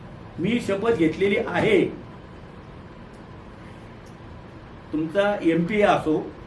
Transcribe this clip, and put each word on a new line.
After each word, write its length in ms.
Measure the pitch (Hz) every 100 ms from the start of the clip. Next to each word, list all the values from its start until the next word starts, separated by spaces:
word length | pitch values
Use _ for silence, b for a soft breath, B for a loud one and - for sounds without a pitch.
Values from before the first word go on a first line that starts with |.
| - - - -
मी 200 | 180 240
शपथ 300 | 196 196 233
घेतलेली 460 | 226 160 - 196 208
आहे. 480 | - 175 208 190 - - - - - - - - - - - - - - - - - - - - - - - - - - - - - - -
तुमचा 420 | 151 160 196 202 202
एमपी 400 | 165 165 170 208
असो, 500 | 196 147 156 160 - -